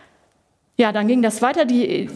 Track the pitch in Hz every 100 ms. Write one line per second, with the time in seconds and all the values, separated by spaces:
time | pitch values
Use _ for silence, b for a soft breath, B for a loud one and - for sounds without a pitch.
0 | B B B _ _ _ _ - 226 208
1 | 208 254 226 214 247 302 294 247 240 -
2 | -